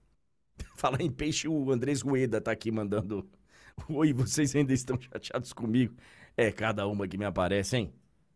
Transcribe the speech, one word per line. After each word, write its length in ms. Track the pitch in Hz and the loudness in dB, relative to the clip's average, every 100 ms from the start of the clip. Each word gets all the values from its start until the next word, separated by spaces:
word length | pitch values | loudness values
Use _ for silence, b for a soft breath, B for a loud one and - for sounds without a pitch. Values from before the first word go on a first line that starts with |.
| _ _ _ _ _ - | _ _ _ _ _ -18
<laughs> 180 | - - | -16 -2
Falar 260 | 135 127 | 0 0
em 80 | 160 | -2
peixe, 380 | 127 151 156 151 | -2 -2 -2 0
o 240 | 156 135 | 0 2
Andrés 300 | 127 127 139 | 2 2 0
Rueda 400 | 127 135 127 107 | 2 2 2 0
tá 100 | 113 | -2
aqui 180 | 110 113 | -2 -2
mandando, 580 | 110 104 104 98 101 - _ _ b b b - | -2 0 -2 -2 -6 -8 _ _ b b b -6
"Oi, 240 | 131 156 | 2 4
vocês 420 | 127 113 - 147 143 | 4 0 2 2 2
ainda 180 | 139 | 2
estão 260 | 131 131 127 | 2 0 -4
chateados 540 | - - - 127 - | -4 -10 -6 -8 -8
comigo?" 420 | - 117 120 120 - b b b - | -6 0 2 2 -2 b b b 0
É 140 | 113 | 0
cada 340 | - 107 104 101 | 2 -2 0 -2
uma 220 | 104 95 | -2 -4
que 100 | 95 | -2
me 80 | 101 | -2
aparece, 520 | 92 90 101 95 127 | 0 2 2 0 -2
hein? 160 | 87 - _ _ _ | -2 -8 _ _ _